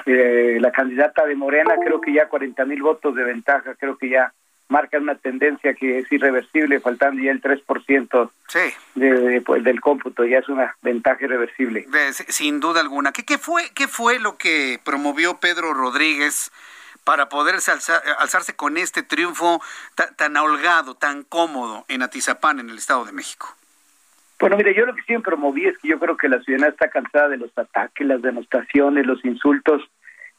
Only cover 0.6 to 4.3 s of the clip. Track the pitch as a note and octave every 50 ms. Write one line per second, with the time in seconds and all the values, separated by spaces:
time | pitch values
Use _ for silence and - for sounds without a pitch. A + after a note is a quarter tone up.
0.6 | A#2 B2 - C3 C3+ B2+ B2 C3 D3 D3+ - - D#3 D3 C#3+ C#3 C#3 C3+ C#3 D3+
1.6 | D#3 - E3 - F3 D#3+ D#3 D3+ - D#3 C#3+ D3+ D#3 D3+ - C#3+ C3+ C3+ A#2 -
2.6 | C3 C3+ D3 C#3 C#3 D3+ D#3 D#3 - D3+ C3+ C3 B2+ B2 B2 A#2+ A2 - C#3 C3+
3.6 | - C3+ B2+ - - C#3 - - - B2+ B2+ C3 B2+ B2